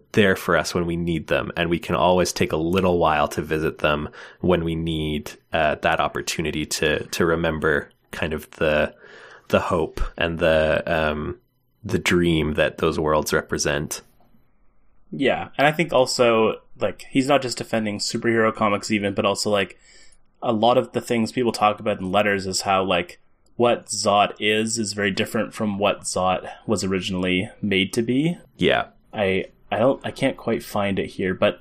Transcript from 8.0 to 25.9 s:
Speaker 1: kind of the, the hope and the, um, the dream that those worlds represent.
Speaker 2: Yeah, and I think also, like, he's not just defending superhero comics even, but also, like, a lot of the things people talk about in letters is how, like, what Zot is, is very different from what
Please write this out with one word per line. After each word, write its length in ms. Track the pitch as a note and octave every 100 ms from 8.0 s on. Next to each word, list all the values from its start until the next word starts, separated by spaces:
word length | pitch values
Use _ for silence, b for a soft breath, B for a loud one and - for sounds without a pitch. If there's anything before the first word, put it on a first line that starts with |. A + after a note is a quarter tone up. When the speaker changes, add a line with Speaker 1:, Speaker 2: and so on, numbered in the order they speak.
| -
Speaker 1:
kind 200 | - E2
of 180 | D#2 -
the, 420 | - D#2+ D2+ D2+ - B B B B -
the 120 | D3
hope 400 | - F2+ D#2+ - - -
and 220 | E2+ E2
the, 440 | E2 D#2 D#2 D2+ D2+
um, 520 | E2 D#2 D2+ D2+ - _ _ _ _
the 140 | G#2 F2+
dream 560 | - F2+ E2+ D#2+ D2+
that 240 | D2+ C#2+ -
those 200 | E2+ D#2+
worlds 360 | D#2 D2+ D2+
represent. 680 | D#2+ - D#2 D2+ D2 D#2 - - _ _ - _ _ _ _ _ - -
Speaker 2:
Yeah, 380 | D#3 C3 F#2+ - -
and 80 | C#3+
I 60 |
think 200 | D#3 E3
also, 680 | B2+ B2+ - A#2+ A2+ A2 - - -
like, 240 | G#2 - -
he's 180 | C#3 C3+
not 140 | C#3
just 160 | B2 -
defending 400 | - A2+ G#2+ G2+
superhero 560 | - A#2 A#2 A2+ A2
comics 360 | - G#2+ G2+ -
even, 220 | G#2+ G2+
but 140 | G2+ G#2
also, 240 | G2 G#2+
like, 280 | G2+ F#2+ - b b b b _ -
a 100 | -
lot 260 | A2 A2+ B2
of 140 | A#2
the 80 | A#2+
things 300 | - A#2+ A2
people 220 | - A#2+
talk 260 | - G#2+ G#2
about 220 | G#2+ G2
in 100 | F#2
letters 360 | G2 G#2 G2 F#2+
is 160 | F#2+
how, 200 | G2+ F#2+
like, 380 | F#2+ F2 F2 - _ _ _ -
what 300 | A#2+ G#2+ -
Zot 460 | - G#2 G2+ F#2+ -
is, 380 | G#2 G#2+ A2+ A#2
is 160 | G#2
very 160 | G#2 G2+
different 420 | F#2 G#2 A2+ G#2
from 260 | - A2 G2
what 220 | G2+